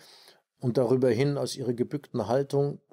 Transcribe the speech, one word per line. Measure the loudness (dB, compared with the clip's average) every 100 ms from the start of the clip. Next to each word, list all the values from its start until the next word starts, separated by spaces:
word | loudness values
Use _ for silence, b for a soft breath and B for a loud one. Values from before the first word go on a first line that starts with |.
| B B B B B _
und | -2 0
darüber | 2 4 4
hin | 2 0 0
aus | -4 -6
ihrer | -4
gebückten | -2 -4 -6 -6 -6 0
Haltung | 0 0 0 -2 -4 _